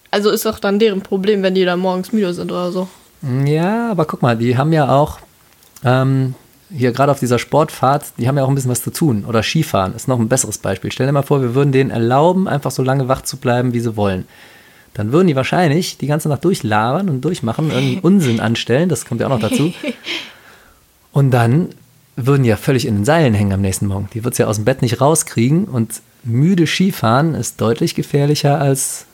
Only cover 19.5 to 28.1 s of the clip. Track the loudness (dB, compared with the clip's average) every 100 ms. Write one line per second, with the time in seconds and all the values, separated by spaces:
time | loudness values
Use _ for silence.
19.5 | 0 -2 -2 -8 -10 -10 -12 -12 -20 -20
20.5 | -20 _ _ _ _ _ 0 2 2 2
21.5 | 2 0 -8 _ _ _ -6 0 2 2
22.5 | 2 0 0 0 0 2 4 4 2 2
23.5 | 0 0 -2 -4 -4 -6 -6 -4 0 0
24.5 | 0 -2 0 -2 2 2 2 0 0 2
25.5 | 2 0 -2 -4 -6 -18 _ -4 0 2
26.5 | 4 2 2 0 0 2 2 2 -2 -6
27.5 | -2 -2 0 -2 -2 -2